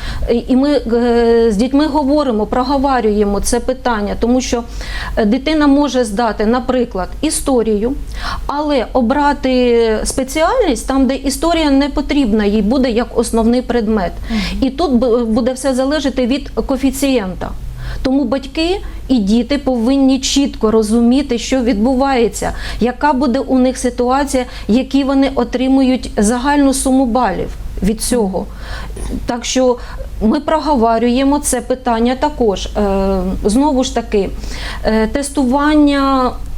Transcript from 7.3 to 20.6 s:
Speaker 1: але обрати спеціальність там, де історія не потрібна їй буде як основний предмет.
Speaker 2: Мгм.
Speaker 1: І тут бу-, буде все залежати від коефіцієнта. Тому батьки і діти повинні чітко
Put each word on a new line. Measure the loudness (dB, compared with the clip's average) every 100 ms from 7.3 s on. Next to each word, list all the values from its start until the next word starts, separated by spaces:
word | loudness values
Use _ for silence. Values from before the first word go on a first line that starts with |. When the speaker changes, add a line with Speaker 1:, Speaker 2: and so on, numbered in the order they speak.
| -2 0 0 2 0 -2 -4 -8 -8 -6 -6 -6
Speaker 1:
але | -4 0 0 0
обрати | 0 2 2 2 0 0 2 4 4 2 0
спеціальність | -2 -4 -2 0 2 2 0 0 0
там, | 2 2
де | 0
історія | -4 -2 0 2 2
не | 2 2
потрібна | -2 0 0 2 2 2
їй | 2
буде | 2 2 2
як | 0 -2 -2
основний | 0 0 2 2
предмет. | 0 -2 0 0 -2 -6 -4
Speaker 2:
Мгм. | -4 -2 -2
Speaker 1:
І | -2
тут | 0 0
бу-, | 2 2 2 2
буде | 0 0
все | -2 -2 0
залежати | 0 0 -2 -2 -2
від | -2 -4
коефіцієнта. | -6 -2 0 0 0 0 0 -2 -8 -8 -8 -8 -8 -8 -4
Тому | 0 0
батьки | 0 -2 -4 -2 -2 -2 -4 -10 0
і | 0
діти | 4 2 2 -2
повинні | 0 0 2 4 4 2
чітко | 0 0 0 0